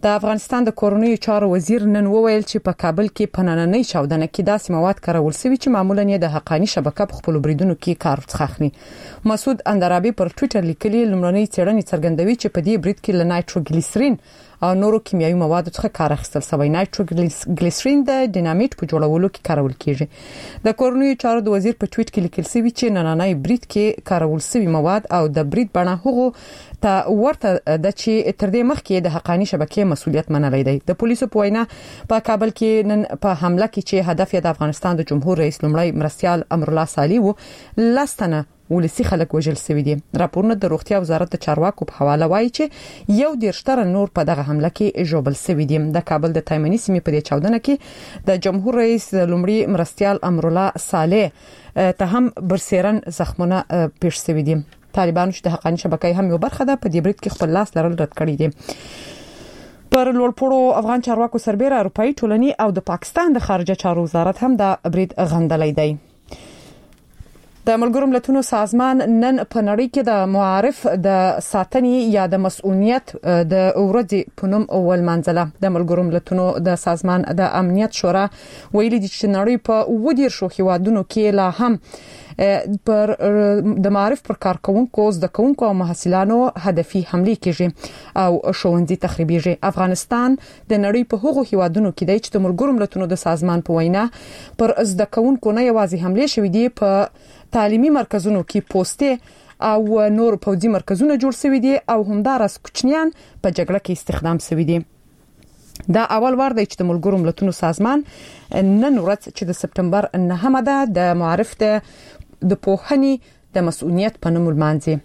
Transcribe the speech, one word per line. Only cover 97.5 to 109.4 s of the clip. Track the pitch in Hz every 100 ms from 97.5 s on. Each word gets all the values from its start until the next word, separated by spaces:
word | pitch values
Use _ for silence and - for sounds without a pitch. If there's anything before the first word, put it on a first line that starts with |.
تعلیمي | 233 208 220 277 294
مرکزونو | 233 214 180 208
کې | 170 208 -
پوستې | 190 185 - 285 247 - - - - 220
او | 214 214 220 214
نور | 214 233 202 -
پوځي | 196 214 202
مرکزونه | - 190 285 285
جوړ | 269 233
شوي | 285 269 247
دي | 277 -
او | 226 202
همداراز | 208 214 269 208 -
کوچنیان | - - 254 311 320
په | - - - 196 170
جګړه | 175 196 -
کې | 180
استخدام | - - 165 165 -
شوي | 160 160
دي. | 170 165 _ _ _ _ _ - - - - - 190
دا | 233 220
اول | 240 254
وار | 269 226
دی | 208
چې | -
د | 180
ملګرو | 170 175 196
ملتونو | 165 165 190 170
سازمان | 165 165 214 285 294 - - - - - 190 196
نن | 269 269 175
ورځ | 202 -
چې | -